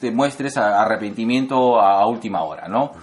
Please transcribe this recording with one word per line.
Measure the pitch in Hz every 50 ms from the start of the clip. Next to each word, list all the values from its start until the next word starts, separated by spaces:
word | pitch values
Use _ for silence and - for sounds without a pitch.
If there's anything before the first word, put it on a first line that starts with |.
te | - 120
muestres | 113 120 139 143 139 - 131 139 135
a-, | 131 110 104 101 101 107
arrepentimiento | 110 110 - 104 104 98 - 113 113 123 131 131 131 139 131 127 123 120 113
a, | 101 98 98 98
a | 101 110
última | 120 113 113 107 98 85 80
hora, | 80 76 - -
¿no? | 90 98 120 143 143 - -